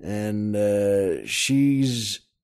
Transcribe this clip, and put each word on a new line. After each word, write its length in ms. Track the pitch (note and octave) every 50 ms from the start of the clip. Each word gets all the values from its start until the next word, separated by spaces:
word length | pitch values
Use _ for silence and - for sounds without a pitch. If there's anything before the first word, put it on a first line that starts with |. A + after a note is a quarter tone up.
And, 560 | - F#2 G#2 G#2 G#2 G#2+ G#2+ G#2 G#2 G#2+ G#2
uh, 680 | G#2 G#2 G#2 G2+ G2+ G2+ G2+ G2+ G2 G2 F#2 E2 C2 G#1
she's 920 | - - - - - C3+ C#3 C#3 C#3 C#3 C3+ C3+ C3 B2 A#2 A2+ G#2 - - _ _ _ _